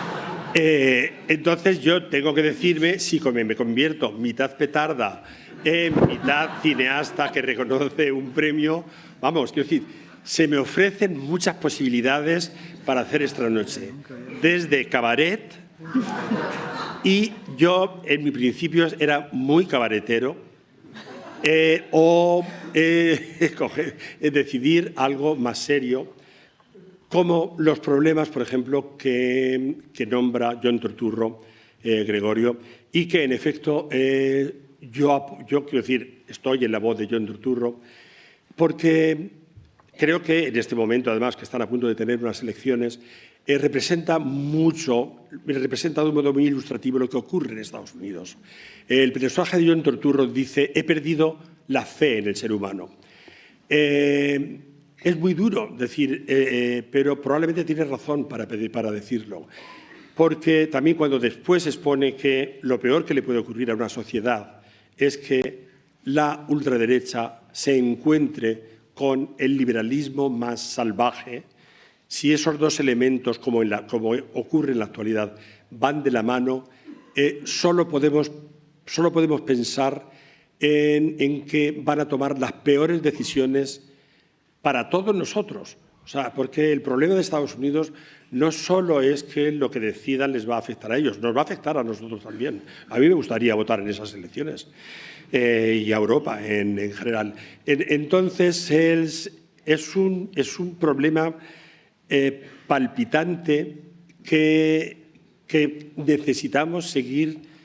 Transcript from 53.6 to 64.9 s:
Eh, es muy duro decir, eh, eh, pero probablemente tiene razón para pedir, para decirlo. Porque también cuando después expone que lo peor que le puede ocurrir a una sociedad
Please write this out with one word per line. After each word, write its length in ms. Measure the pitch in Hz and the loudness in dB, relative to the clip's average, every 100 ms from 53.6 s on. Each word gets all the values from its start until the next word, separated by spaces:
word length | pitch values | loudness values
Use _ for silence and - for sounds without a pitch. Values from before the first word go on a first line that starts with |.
| - | -2
Eh, 880 | 151 147 143 143 143 143 143 143 - - - _ _ | 2 4 2 2 2 2 -2 -4 -10 -20 -20 _ _
es 160 | 175 160 | -2 2
muy 160 | 185 | 0
duro 400 | 165 214 135 107 120 | 2 0 0 -4 -6
decir, 480 | 123 - 135 135 - | -6 0 0 -2 0
eh, 200 | 135 131 | 2 2
eh, 320 | 123 123 123 113 | 2 0 -2 -2
pero 320 | 139 139 143 | 0 2 0
probablemente 420 | 135 147 165 170 | 0 0 0 -2
tiene 220 | 156 156 147 | -2 -2 -2
razón 420 | 127 143 147 - | -4 -4 -4 -4
para 200 | 113 110 | -8 -8
pedir, 240 | 110 110 | -6 -4
para 200 | 117 110 | -4 -4
decirlo. 560 | 104 104 120 107 90 73 - - - - - - - | -4 -4 -6 -6 -16 -16 -20 -20 -20 -20 -20 -6 2
Porque 520 | 160 156 160 156 156 | 2 2 2 4 4
también 300 | 139 156 160 | 2 2 4
cuando 220 | 147 131 | 2 2
después 460 | 117 - - 180 156 | 0 -2 0 2 0
expone 480 | - 143 139 135 131 | -2 0 2 0 0
que 440 | 143 135 135 - | 0 2 -2 -4
lo 160 | 127 123 | -2 0
peor 260 | 127 160 160 | 2 2 2
que 80 | |
le 80 | 139 | -2
puede 180 | 123 120 | 0 -2
ocurrir 320 | 117 110 120 | -2 -4 -2
a 40 | 110 | -2
una 140 | 113 | -4
sociedad 720 | 120 107 113 120 110 - - - _ _ | -6 -6 -2 0 -2 -4 -20 -20 _ _